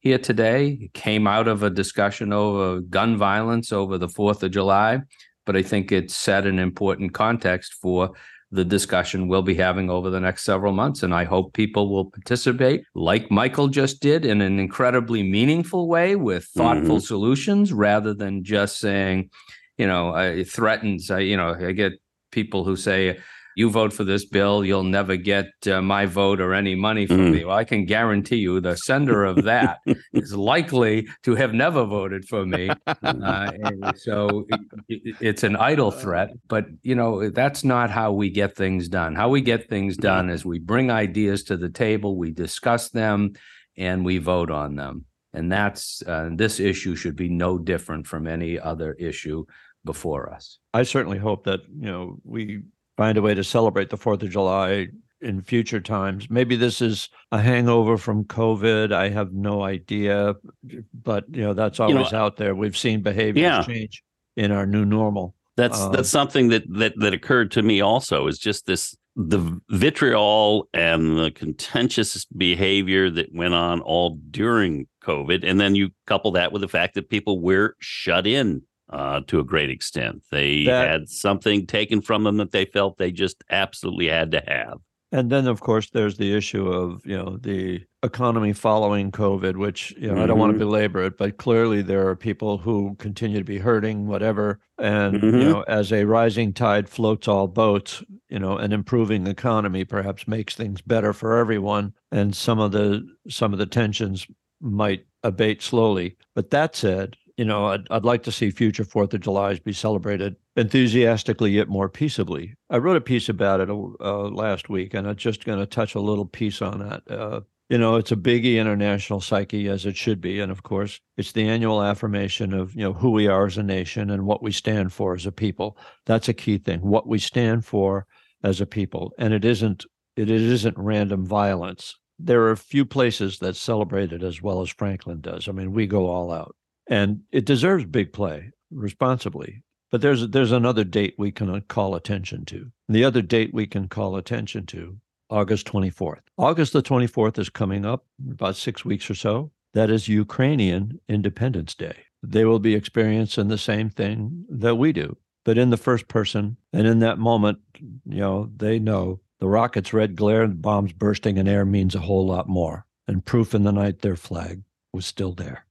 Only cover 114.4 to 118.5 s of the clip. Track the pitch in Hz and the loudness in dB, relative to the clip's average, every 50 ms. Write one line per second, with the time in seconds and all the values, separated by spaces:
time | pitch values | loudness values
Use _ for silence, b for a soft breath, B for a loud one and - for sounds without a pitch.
114.4 | 107 107 101 92 - - 107 95 92 95 - 104 95 101 104 98 - 120 107 - | -2 -2 -2 -4 -6 -6 -6 -6 -6 -4 -6 -6 -6 -6 -6 -4 -4 -4 -4 -4
115.4 | - - 110 98 98 98 - - 110 101 - 113 101 104 107 101 101 87 - - | -4 -6 -4 -4 -4 -4 -2 -4 -4 -2 -2 -4 -2 0 0 -2 -2 -6 -6 -6
116.4 | 117 107 101 - 107 95 98 95 101 104 104 - - - 113 - 110 107 110 110 | -4 -4 -4 -4 -6 -6 -6 -8 -10 -10 -10 -12 -12 -12 -10 -8 -8 -8 -8 -10
117.4 | 98 _ _ _ _ _ 127 120 117 113 113 113 110 - 120 107 87 131 120 123 | -12 _ _ _ _ _ 2 2 4 4 4 2 2 2 -2 0 2 2 2 4
118.4 | 117 127 | 4 4